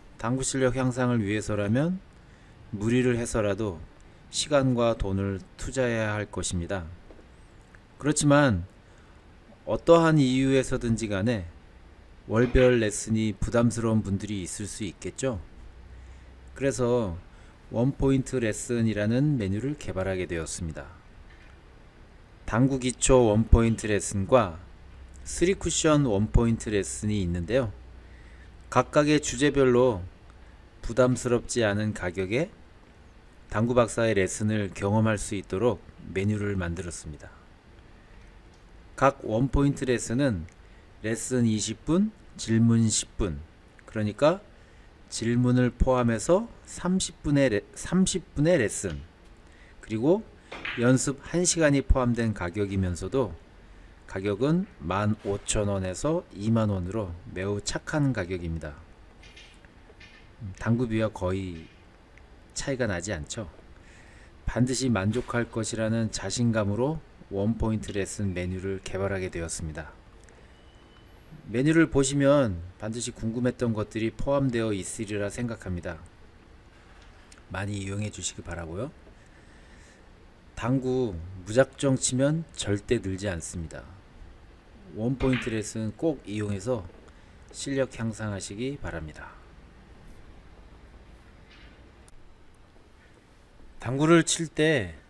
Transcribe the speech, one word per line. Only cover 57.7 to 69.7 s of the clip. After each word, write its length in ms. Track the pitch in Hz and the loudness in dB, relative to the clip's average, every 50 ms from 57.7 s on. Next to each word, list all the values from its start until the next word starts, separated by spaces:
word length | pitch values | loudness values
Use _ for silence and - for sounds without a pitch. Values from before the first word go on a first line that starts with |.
| - 156 - - - 151 143 135 123 | -6 -6 -6 -4 -2 0 0 0 0
가격입니다. 640 | 107 90 85 95 87 87 85 82 80 76 78 73 - - - - - - - - - - - - - - - - - - - - - - - - - - - - - - - - - | -2 -4 -4 -6 -6 -6 -6 -6 -6 -8 -10 -12 -14 -18 -20 -20 -20 -20 -20 -20 -20 -20 -20 -20 -20 -20 -20 -20 -20 -20 -20 -20 -20 -20 -20 -20 -20 -20 -20 -20 -20 -20 -20 -20 -16
음, 120 | 110 95 92 - | -14 -14 -10 -6
당구비와 500 | - 110 117 117 127 113 110 110 110 107 | -2 0 0 0 0 0 0 0 -2 -2
거의 580 | - - 92 90 95 98 95 92 85 82 80 - - - - - - - - - - - - - - - - - - | -2 -4 -4 -2 -2 -2 -4 -6 -10 -12 -14 -18 -20 -20 -20 -20 -20 -20 -20 -20 -20 -20 -20 -20 -20 -20 -20 -16 -12
차이가 340 | - - 147 139 120 123 107 | -10 -6 -6 -4 -2 -2 -2
나지 260 | 95 87 85 104 101 | -2 -4 -4 -6 -6
않죠. 360 | 80 76 - - 120 104 80 - - - - - - - - - - - - - - - - - - - | -6 -8 -10 -10 -10 -10 -12 -12 -20 -20 -20 -20 -20 -20 -20 -20 -20 -20 -20 -20 -20 -20 -20 -16 -10 -6
반드시 440 | - - 117 123 123 127 - 131 123 | -2 0 2 2 2 0 0 0 0
만족할 640 | 113 95 95 104 107 123 120 - - 120 113 - | 2 2 2 0 0 0 -2 -2 -2 -2 -2 -2
것이라는 600 | - 117 110 - - 110 110 110 113 113 113 104 | -4 -6 -6 -4 -2 -2 0 0 0 0 -2 -2
자신감으로 880 | - - - 98 - 127 120 117 110 110 104 101 104 107 123 143 160 160 - - - - - - | -4 -6 -6 -6 -2 0 0 2 2 2 0 0 0 0 0 -2 -2 -4 -8 -14 -20 -20 -14 -8
원포인트 640 | 98 98 101 110 113 - 117 110 110 104 - - | -4 -2 0 0 0 0 0 0 0 -2 -4 -4
레슨 420 | 101 101 95 - - - 107 95 90 | -4 -4 -4 -4 -4 -6 -4 -4 -2
메뉴를 480 | 90 90 90 92 92 87 98 95 92 - | -4 -4 -4 -4 -6 -6 -6 -6 -6 -8
개발하게 460 | - - 92 98 98 98 95 92 90 | -8 -6 -4 -4 -2 -4 -4 -6 -6
되었습니다. 640 | - 87 85 160 - - 170 156 | -6 -6 -8 -8 -8 -8 -8 -8